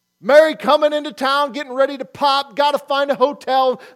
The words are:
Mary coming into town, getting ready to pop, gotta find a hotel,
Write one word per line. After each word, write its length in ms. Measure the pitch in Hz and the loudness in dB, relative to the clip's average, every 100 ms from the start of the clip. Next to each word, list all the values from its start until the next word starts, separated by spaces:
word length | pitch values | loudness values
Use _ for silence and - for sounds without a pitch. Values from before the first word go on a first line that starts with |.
| _ _ | _ _
Mary 360 | 202 294 311 - | 2 4 4 2
coming 380 | 208 302 302 | 0 2 2
into 180 | 302 277 | -2 -6
town, 400 | 214 269 277 285 | -6 -2 -2 -2
getting 220 | 233 285 | -6 -6
ready 240 | 254 269 277 | -2 -2 -4
to 60 | |
pop, 520 | - - 285 277 269 208 | -12 -4 0 0 -2 -2
gotta 220 | 285 285 | -2 -2
find 320 | - 277 285 | -4 -2 -2
a 40 | |
hotel, 640 | 214 277 285 - 262 262 247 - | 0 0 -2 -2 0 0 -2 -8